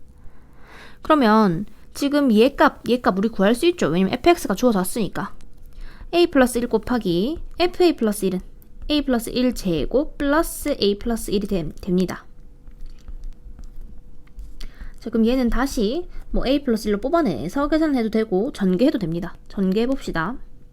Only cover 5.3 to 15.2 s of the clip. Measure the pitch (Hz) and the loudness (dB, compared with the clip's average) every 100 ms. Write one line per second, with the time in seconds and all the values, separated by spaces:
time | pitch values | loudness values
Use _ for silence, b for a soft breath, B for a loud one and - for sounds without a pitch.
5.3 | - - - - B B B B 339 339 | -8 -12 -14 -16 B B B B 2 4
6.3 | 285 247 240 233 220 - 247 190 170 233 | 6 4 2 0 -2 0 -2 2 0 0
7.3 | 339 - - 359 359 359 - 220 208 190 | -2 -6 0 0 4 4 4 0 0 -2
8.3 | 185 - - - - - 294 285 240 - | -2 -6 -16 -18 -10 -2 -2 0 -2 -2
9.3 | 247 254 - 190 160 - 254 311 - 285 | 0 0 0 -2 -2 0 0 -2 -2 0
10.3 | 302 330 - 302 269 202 202 233 226 - | 2 0 -4 -4 0 0 0 -2 -4 -2
11.3 | 202 202 190 151 - - 180 175 - - | -2 0 -2 -4 -6 -2 0 0 -4 -14
12.3 | - - - - - - - - - - | -18 -18 -18 -18 -14 -12 -12 -14 -10 -10
13.3 | - - - - - - - - - - | -12 -14 -16 -14 -12 -12 -14 -14 -14 -14
14.3 | - - - B B B B 226 226 | -14 -12 -8 B B B B -2 2